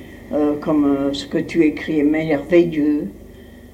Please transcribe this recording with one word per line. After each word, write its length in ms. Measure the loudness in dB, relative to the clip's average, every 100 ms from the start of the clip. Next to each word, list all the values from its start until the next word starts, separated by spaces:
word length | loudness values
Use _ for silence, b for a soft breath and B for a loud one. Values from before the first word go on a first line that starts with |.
| B B -6
euh, 220 | -2 0 0
comme, 260 | 0 2 2
euh, 260 | 2 0
ce 140 | -4 -4
que 100 | -4
tu 260 | 0 2
écris 340 | 2 0 -2 0
est 40 |
merveilleux. » 1040 | 2 2 0 -2 4 4 4 2 0 0 -4 -10 B B B B B